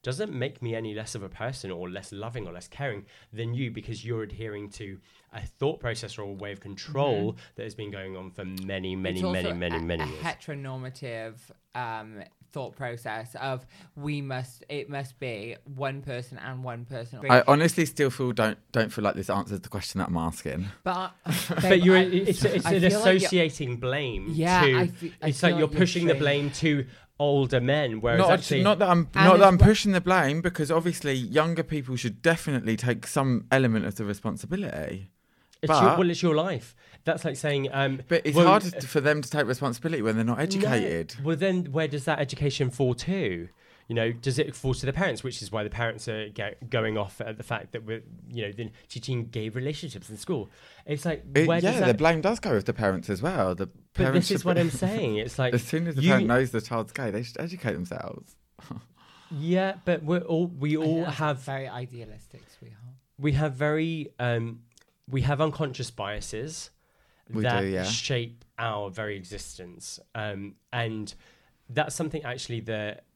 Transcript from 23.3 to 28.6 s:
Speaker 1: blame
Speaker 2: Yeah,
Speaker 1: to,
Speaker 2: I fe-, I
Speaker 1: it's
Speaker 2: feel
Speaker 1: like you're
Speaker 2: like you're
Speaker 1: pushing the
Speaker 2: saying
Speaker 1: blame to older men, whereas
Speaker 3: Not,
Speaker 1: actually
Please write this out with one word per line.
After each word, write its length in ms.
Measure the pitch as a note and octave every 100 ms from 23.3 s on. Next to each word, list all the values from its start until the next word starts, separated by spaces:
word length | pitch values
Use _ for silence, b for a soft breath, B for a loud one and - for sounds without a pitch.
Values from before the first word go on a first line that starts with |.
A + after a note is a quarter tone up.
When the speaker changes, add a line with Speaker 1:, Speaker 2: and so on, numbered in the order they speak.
| F3+ E3 - C3+ A#2
Speaker 1:
blame 500 | B2+ C#3 C3+ G2+ F#2+
Speaker 2:
Yeah, 280 | D#3 E3 F3+
Speaker 1:
to, 160 | D3 B2+
Speaker 2:
I 60 | F3+
fe-, 240 | - E3+ -
I 60 | D#3
Speaker 1:
it's 120 | C3+
Speaker 2:
feel 100 | F3
Speaker 1:
like 80 | D#3+
you're 60 | D#3
Speaker 2:
like 40 |
you're 80 | D3+
Speaker 1:
pushing 240 | F3+ F3 E3+
the 60 |
Speaker 2:
saying 80 | C#3
Speaker 1:
blame 280 | C#3+ C#3+ C#3+
to 340 | - E3 D3 C3 B B -
older 420 | C#3+ C#3+ C3 C3
men, 400 | B2 D3 C3+ A2
whereas 180 | A#2 E3
Speaker 3:
Not, 120 | F#3
Speaker 1:
actually 300 | F#3 - C#3